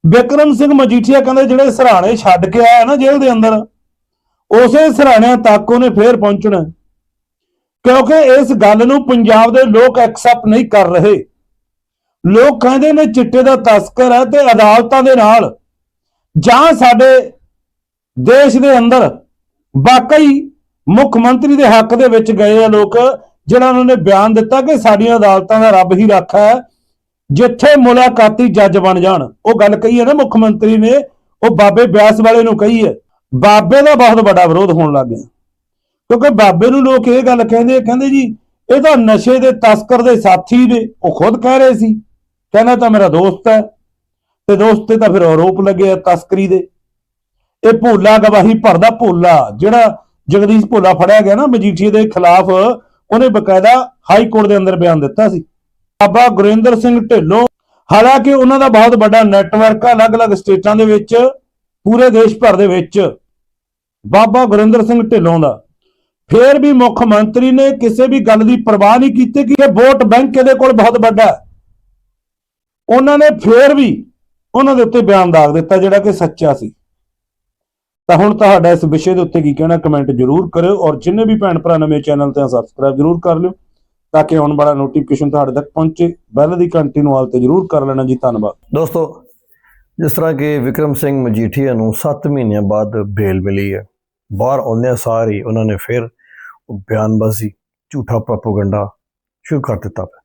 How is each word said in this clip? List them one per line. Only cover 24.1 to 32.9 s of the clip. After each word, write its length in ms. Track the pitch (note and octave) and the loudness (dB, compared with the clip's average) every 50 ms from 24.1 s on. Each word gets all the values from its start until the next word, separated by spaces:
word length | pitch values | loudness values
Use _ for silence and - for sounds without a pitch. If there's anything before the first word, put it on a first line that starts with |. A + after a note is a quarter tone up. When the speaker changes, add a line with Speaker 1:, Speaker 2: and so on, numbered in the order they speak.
| G3 F#3+ G3+ A3 A3 | 2 2 2 2 0
Speaker 1:
ਦਿੱਤਾ 260 | A3+ A3 A3 B3+ C4 | 0 0 0 -2 -2
ਕਿ 180 | B3+ C#4+ D#4 C4 | 0 -2 -2 0
ਸਾਡੀਆਂ 380 | A3 B3 G#3+ G3+ A3 A#3 A#3 | 2 0 2 2 2 0 0
ਅਦਾਲਤਾਂ 440 | A3+ G3+ G3+ F#3+ F#3+ F#3 - A3 A3 | 2 2 2 2 2 0 0 0 2
ਦਾ 100 | A3 A3 | 2 4
ਰੱਬ 220 | G3+ F#3 F#3 F3 | 4 2 2 2
ਹੀ 160 | F#3 F#3 A3 A3 | 0 0 2 2
ਰਾਖਾ 300 | G3+ F#3 F3 - - G#3 | 2 0 -2 -2 0 0
ਹੈ, 240 | G#3 G#3+ A#3 B3+ B3 _ _ _ _ _ _ _ _ _ _ _ _ _ | 2 2 2 0 -4 _ _ _ _ _ _ _ _ _ _ _ _ _
ਜਿੱਥੇ 440 | C#3 D3+ A#3+ A#3+ A#3+ - - D4 D4 | -2 0 0 0 0 0 2 2 4
ਮੁਲਾਕਾਤੀ 720 | C#4+ B3 B3 A#3+ B3 B3+ B3 B3 A#3+ A3 G#3+ A3 - B3 A#3+ | 4 4 2 4 4 2 2 2 2 0 0 2 0 -2 0
ਜੱਜ 300 | F3 G#3 G3+ G3 E3+ G3 | 2 2 0 2 2 0
ਬਣ 220 | F3+ F#3 F#3 F#3 | 0 0 0 0
ਜਾਣ। 220 | F3 F#3+ F#3+ E3 C3+ A#2 - _ _ | 0 0 0 -2 -4 -8 -12 _ _
ਉਹ 140 | G#3+ A3+ F#3 | -2 0 2
ਗੱਲ 200 | G#3+ G3+ G#3 G#3+ | 2 0 0 0
ਕਹੀ 200 | A3 A3+ A#3 A#3+ | -2 -2 0 0
ਹੈ 40 | A#3 | 0
ਨਾ 80 | B3+ | 0
ਮੁੱਖ 240 | D4 D4 C4+ - - | 0 0 -2 0 0
ਮੰਤਰੀ 400 | A3 A3 A3 G#3 - A3 G#3+ A3 | 0 0 0 0 0 0 0 0
ਨੇ, 200 | A3 G#3+ A3+ B3+ C#4+ C#4+ - _ _ _ _ _ _ | 0 0 0 0 -2 -2 -6 _ _ _ _ _ _
ਉਹ 140 | - A#3 - | -2 -2 2
ਬਾਬੇ 300 | D#3+ G3+ G3+ E3+ G#3+ A#3+ | 2 2 2 4 2 0
ਬਿਆਸ 340 | A#3+ E3+ G#3 G#3 A3 A3 A3 | 2 2 2 4 4 2 2
ਵਾਲੇ 220 | A3 A3+ A3+ A#3 | 2 2 2 2
ਨੂੰ 140 | A3+ A3+ G#3+ G#3+ | 2 0 0 -2
ਕਹੀ 300 | G#3 G#3+ A#3 A3+ G#3+ | -2 -2 0 0 -2
ਹੈ। 60 | E3 | -2